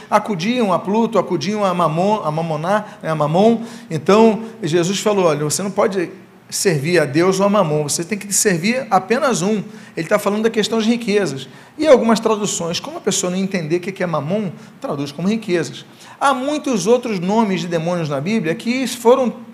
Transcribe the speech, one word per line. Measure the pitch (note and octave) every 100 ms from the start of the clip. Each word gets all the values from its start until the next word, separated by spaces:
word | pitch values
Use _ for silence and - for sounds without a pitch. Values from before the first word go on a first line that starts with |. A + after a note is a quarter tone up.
| -
acudiam | G#3 A3 F#3+ G3 B3 G#3
a | E3+
Pluto, | F#3 G#3+ A3+ G#3+
acudiam | - F3 D#3 G#3+
a | G3
Mamon, | F3+ E3 D#3+ G3 G#3+
a | D#3+
Mamoná, | D#3 E3+ D3+ E3+ G#3 G#3 -
né, | D#3+
a |
Mamon. | D#3+ D3+ E3+ A3 A#3 - - -
Então, | D#3+ - G#3 A3+ G#3 - -
Jesus | E3 F3 E3+ G3
falou: | G#3+ G3+ F3+
"Olha, | D3
você | D3+ -
não | G3
pode | G3 A3 F#3+ E3 - - - -
servir | - G3+ D3+ D3+ F3
a | D3
Deus | C#3+ F#3 F#3+
ou | G3+
a |
Mamon, | G#3 E3 D3+
você | C#3+ -
tem | E3+ G3+
que | G3+
servir | F#3+ G#3+ E3+ G3 B3+ A#3
apenas | F#3+ F#3 A#3+ D4 F#3
um." | F#3 G#3+ - - - -
Ele | D#3+
tá | G#3
falando | G3+ G#3+
da | A3
questão | A3 G3+ A3+
de | A3
riquezas. | A#3+ A#3 G3+ F3 C3+ - - - -
E | D#4
algumas | B3 A3 A3+
traduções, | A3+ G#3+ G#3 - E3+ E3+
como | - E4
a |
pessoa | - - -
não | F#3
entender | F#3+ G3 D#3 F3
o |
que | F3
que | F#3
é | F3+
Mamon, | D#3 C#3 G#3 A3 - - -
traduz | C#4 D3 C#3+
como | C#3+ F3+
riquezas. | A3+ A3 F3 C#3 - - - - -
Há | C#4
muitos | B3+ C4+ D4+ D4 A3+ F3
outros | B3 A#3+ G3
nomes | F3+ G#3+ G#3+ F#3
de | F3
demônios | E3 E3 F3 D#3
na | C#3
Bíblia | D#3+ A3 D#3+
que | D#3+ A3+ C4 B3+
foram | - A3+ C4+ B3 - -